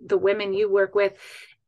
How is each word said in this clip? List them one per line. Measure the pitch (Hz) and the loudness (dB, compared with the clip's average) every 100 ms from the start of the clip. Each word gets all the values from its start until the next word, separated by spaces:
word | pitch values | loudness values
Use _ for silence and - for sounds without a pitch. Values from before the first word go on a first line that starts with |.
the | - 196 | -2 0
women | 196 208 202 | 2 0 -2
you | 196 208 | -2 0
work | 196 196 202 | 2 2 0
with, | 196 - - - - _ | 0 -2 -18 -20 -20 _